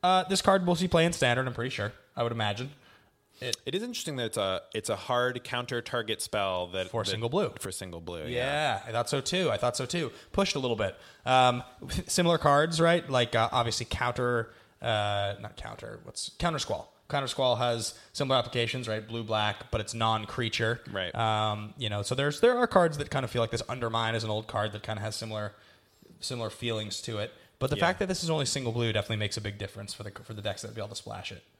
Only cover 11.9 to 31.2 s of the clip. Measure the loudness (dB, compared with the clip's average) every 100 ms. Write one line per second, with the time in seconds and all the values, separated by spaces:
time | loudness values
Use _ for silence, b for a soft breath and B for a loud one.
11.9 | -6 -2 2 4 4 6 6 4 4 4
12.9 | 4 2 2 4 2 2 2 0 0 -4
13.9 | -2 -2 0 0 0 -2 B B B 0
14.9 | 0 2 0 -2 -4 -10 -12 -12 -12 -12
15.9 | -14 -14 -10 -10 -2 -2 0 -2 -4 -6
16.9 | _ _ -4 -2 0 2 4 2 0 -2
17.9 | -8 B -4 2 2 2 0 0 -2 -4
18.9 | -4 -4 -6 -2 0 0 -2 -4 -4 -4
19.9 | 0 2 2 -2 -4 -2 0 0 -2 -4
20.9 | -6 -4 0 0 2 0 -2 -8 -8 -4
21.9 | -4 -2 0 0 4 4 6 6 6 6
22.9 | 2 -2 -2 -2 0 0 -2 -4 -4 -2
23.9 | 0 2 0 0 -4 -2 -2 -2 -4 -8
24.9 | -6 -6 -6 -6 -6 -6 -10 b b b
25.9 | b -20 -12 -8 -4 -6 -4 -4 -2 -4
26.9 | -8 -6 -4 -6 -8 B B -2 2 2
27.9 | 2 -2 -2 0 0 0 0 -2 0 2
28.9 | 0 0 -2 -2 -4 -6 -6 -10 -10 -12
29.9 | -10 -10 -12 -12 -6 -6 -6 -8 -8 -8
30.9 | -8 -10 -10